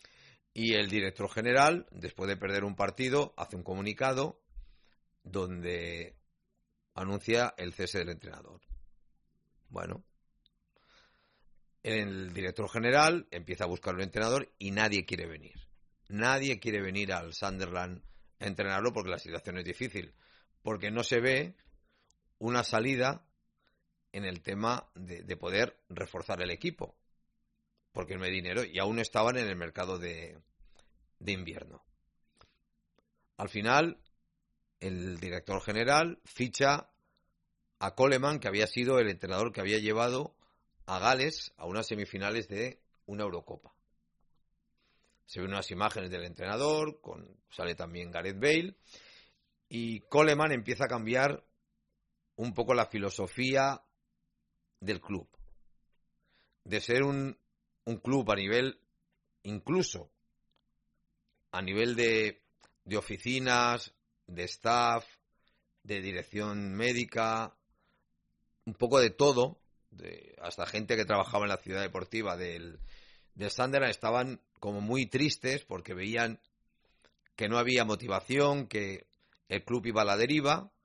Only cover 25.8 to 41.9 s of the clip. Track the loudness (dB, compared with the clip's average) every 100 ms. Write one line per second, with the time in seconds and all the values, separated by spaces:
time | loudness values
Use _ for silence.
25.8 | -12 -8 -8 -8 -6 -4 -4 -4 -6 -6
26.8 | -10 _ _ _ _ _ _ _ _ _
27.8 | _ -8 -6 -4 -2 -2 -2 -2 -2 -2
28.8 | 0 0 0 4 4 2 -2 -2 -6 -4
29.8 | -4 -4 -6 -8 -12 -16 _ _ -20 -20
30.8 | _ _ _ _ -4 -4 -6 -12 -14 -18
31.8 | _ _ _ _ _ _ -20 _ _ _
32.8 | _ _ _ _ _ -10 -6 -2 4 4
33.8 | 4 -2 _ _ _ _ _ _ _ _
34.8 | -6 -6 -6 -6 -6 -6 -4 -4 -2 0
35.8 | 4 4 4 -4 -12 -6 -4 2 2 2
36.8 | -4 _ _ _ _ _ _ _ _ _
37.8 | -4 4 6 6 2 0 0 2 2 2
38.8 | 4 4 4 0 -2 0 0 0 0 2
39.8 | 2 2 2 0 -4 _ _ _ _ _
40.8 | -6 2 4 4 2 -2 -10 -12 -6 -6
41.8 | -4